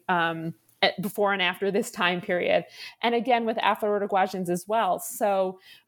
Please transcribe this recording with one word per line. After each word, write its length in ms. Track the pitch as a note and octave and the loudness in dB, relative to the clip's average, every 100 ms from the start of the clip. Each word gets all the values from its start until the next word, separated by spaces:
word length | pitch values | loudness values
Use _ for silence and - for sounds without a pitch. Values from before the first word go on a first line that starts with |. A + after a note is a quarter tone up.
| - | -2
um, 460 | F3 E3 E3 E3 - _ - | 0 0 -2 -6 -10 _ 0
eh, 100 | - - | 0 0
before 320 | F#3+ - G3+ | -6 0 0
and 80 | G3 | 2
after 300 | F3+ F#3 G3 | 0 0 -2
this 180 | G3 A3 | 0 -4
time 320 | - F3+ F3 | -2 0 0
period. 440 | F3+ F3+ - F3+ E3+ - - - | -2 0 2 2 0 -14 -18 -4
And 140 | A#3 A#3 | 0 0
again, 300 | A#3 A#3 A3+ | 2 2 2
with 120 | A3+ | 0
Afro-Uruguayans 920 | - G#3+ G#3 G#3 G3 G3 G3 F#3+ F3 | 0 2 0 0 0 2 2 0 -2
as 180 | F3 - | -4 0
well. 320 | A3+ F#3+ F3 | 0 2 0
So 600 | - - G#3+ G3 F#3 F#3 - - | -4 -2 0 2 0 -4 -18 -20